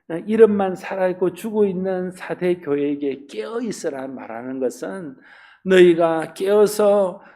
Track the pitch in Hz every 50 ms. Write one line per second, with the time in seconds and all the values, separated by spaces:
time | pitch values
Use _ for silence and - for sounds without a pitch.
0 | _ - 165 170 - 208 220 220 226 208 208 202 196 190 180 185 - - 196 190
1 | 185 185 180 185 190 175 175 - - 226 208 214 208 196 185 180 185 190 185 185
2 | 180 185 185 - - - 165 - 180 180 175 175 - 143 143 143 143 147 147 143
3 | 143 139 131 139 - - - 214 214 214 226 233 254 214 180 - - 160 139 131
4 | 131 135 135 113 107 104 110 113 123 127 131 131 127 123 - - 160 190 190 196
5 | 175 143 - - _ - - - - - _ _ - 185 185 185 180 180 170 165
6 | 170 165 160 160 156 160 - - 190 196 208 208 208 196 202 - 208 202 202 208
7 | 196 180 185 - - - _